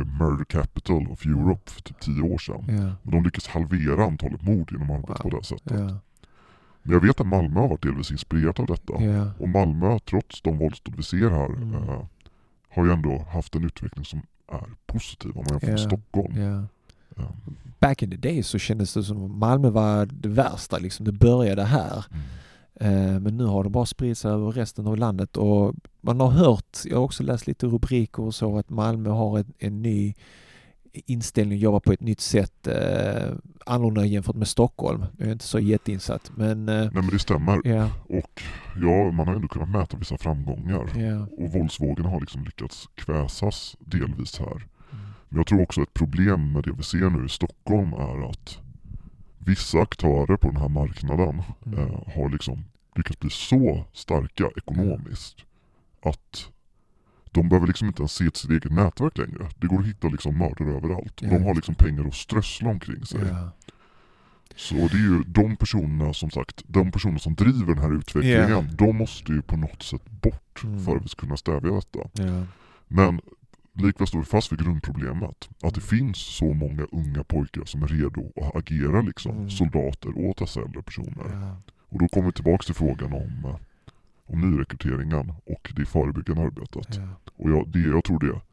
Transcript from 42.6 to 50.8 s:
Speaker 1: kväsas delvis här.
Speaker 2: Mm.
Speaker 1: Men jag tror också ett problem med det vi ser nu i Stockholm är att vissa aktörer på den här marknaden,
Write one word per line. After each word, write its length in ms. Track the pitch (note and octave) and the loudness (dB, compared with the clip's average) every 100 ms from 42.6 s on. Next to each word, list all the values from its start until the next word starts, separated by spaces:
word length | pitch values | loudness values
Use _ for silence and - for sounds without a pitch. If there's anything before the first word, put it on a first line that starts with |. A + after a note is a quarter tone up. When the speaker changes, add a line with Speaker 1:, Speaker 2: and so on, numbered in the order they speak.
| C2 - - - | -12 -12 -18 -12
Speaker 1:
kväsas 800 | - D#2 C#2 - G#2 - - - | -4 -2 -2 -2 -4 -4 -10 -16
delvis 600 | - F2 B1+ C2+ B1 - | -6 -2 -2 -4 -8 -8
här. 80 | - - - _ - | -8 -8 -14 _ -18
Speaker 2:
Mm. 140 | A2+ G#2 G#2 - | -16 -16 -18 -6
Speaker 1:
Men 80 | D#2 | -2
jag 100 | E2 | 4
tror 140 | G2+ | 4
också 200 | F2+ - | 4 0
ett 120 | - | -2
problem 580 | - D#2 D2+ G2 F#2 D2 | 0 0 4 4 4 2
med 120 | D2 | 0
det 80 | C#2 | -2
vi 120 | C2 | -6
ser 260 | - F2 F#2 | -4 2 2
nu 160 | E2 C2 | 2 -2
i 40 | |
Stockholm 640 | - F2+ - - G#2 F#2 | -2 -4 -4 0 2 2
är 360 | C2 C2+ C2+ B1 | -2 -4 -4 -6
att 300 | - - - - - - - - - - - | -10 -12 -18 -18 -20 -16 -14 -16 -20 -20 -4
vissa 420 | - F#2+ - E2+ | 0 0 2 2
aktörer 560 | E2+ - D#2+ C#2+ C#2+ G2 | 2 2 2 2 4 4
på 100 | C#2 | 4
den 100 | C#2+ | 2
här 120 | C#2+ | 0
marknaden, 720 | D2 | 0